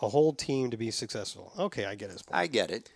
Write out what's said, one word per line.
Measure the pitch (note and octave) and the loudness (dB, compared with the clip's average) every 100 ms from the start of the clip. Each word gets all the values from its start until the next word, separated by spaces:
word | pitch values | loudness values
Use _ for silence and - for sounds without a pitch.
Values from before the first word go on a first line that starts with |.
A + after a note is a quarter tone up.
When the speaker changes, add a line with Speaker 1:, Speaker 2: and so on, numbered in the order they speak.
Speaker 1:
a | G#2 | 2
whole | C#3 D#3 | 6 6
team | D3 - C3+ B2 | 4 0 0 0
to | A2+ | 0
be | A2+ | -2
successful. | - A#2+ A2 G2 G2+ - - | -4 -6 -6 -8 -10 -14 -4
Okay, | G3 A#2+ G2 | -2 -2 -4
I | G2+ | -6
get | G2+ | -10
his | F2+ | -12
point. | - - | -4 0
Speaker 2:
I | E3+ | 2
get | A#2+ E2+ | 2 2
it. | A2 - | -2 -8